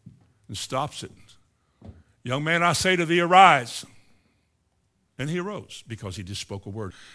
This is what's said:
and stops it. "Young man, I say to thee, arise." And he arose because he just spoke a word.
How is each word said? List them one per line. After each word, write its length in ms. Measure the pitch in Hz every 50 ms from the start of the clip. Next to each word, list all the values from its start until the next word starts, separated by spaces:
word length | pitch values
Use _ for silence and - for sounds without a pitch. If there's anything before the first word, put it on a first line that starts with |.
| - - - _ _ _ _ _ _ -
and 100 | 110 -
stops 440 | - - 131 131 147 147 - -
it. 100 | - - - - - - - _ _ _ _ _ _ _ _ _ - - - - _ _ _ _ -
"Young 180 | 117 127 143 151
man, 180 | 156 170 170
I 100 | 170 175
say 240 | 156 - - 185 185
to 100 | 175 170
thee, 140 | 156 170 175
arise." 640 | 175 170 180 185 196 180 156 139 123 117 - - - - - - - _ _ _ _ _ _ _ _ _ _ _ _ _ _ _ _ _ _ _ _ _ _ -
And 100 | 131 151
he 80 | 170 180
arose 440 | 175 208 208 - 92 - - - -
because 300 | - 113 - 107 98 87
he 60 | -
just 180 | 92 87 101 -
spoke 260 | - - 104 98 -
a 40 | 101
word. 240 | 98 113 107 92 - - - -